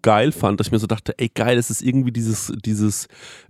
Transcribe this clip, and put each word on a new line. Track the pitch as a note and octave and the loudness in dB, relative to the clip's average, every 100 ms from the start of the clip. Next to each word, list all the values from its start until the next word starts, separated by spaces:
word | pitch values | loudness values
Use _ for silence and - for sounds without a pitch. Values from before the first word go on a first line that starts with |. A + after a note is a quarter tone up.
geil | - G#2+ C#3 | 4 4 4
fand, | - G2+ G2+ | 2 0 0
dass | G#2+ | 0
ich | |
mir | A2 | -2
so | G#2+ | -2
dachte, | A2 - - | -4 -6 -6
ey | A#2 | -4
geil, | - A#2 A#2+ | -2 0 2
es | A#2 | 0
ist | A2 | -2
irgendwie | B2+ C3 B2 | 0 0 0
dieses, | A#2 A2+ G2+ - - G#2+ | 0 -2 -2 -4 -6 -4
dieses, | G#2+ G#2+ - - - - - | 0 0 -2 -8 -16 -20 -20